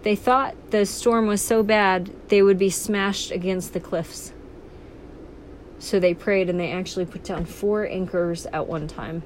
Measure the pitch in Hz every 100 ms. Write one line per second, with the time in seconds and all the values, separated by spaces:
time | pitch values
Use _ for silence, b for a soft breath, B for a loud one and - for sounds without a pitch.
0 | 214 208 - 262 269 - - 214 202 -
1 | 240 226 214 202 - 226 208 214 202 185
2 | 180 - - 208 196 190 196 - - 208
3 | 196 196 - 190 180 185 180 180 - 170
4 | 170 - - - - - - B B B
5 | B - - - - - - - - 196
6 | 180 175 - 196 180 175 165 175 175 -
7 | 180 180 - 170 165 - 202 214 214 185
8 | 180 180 175 170 - 156 - 160 156 -
9 | 110 165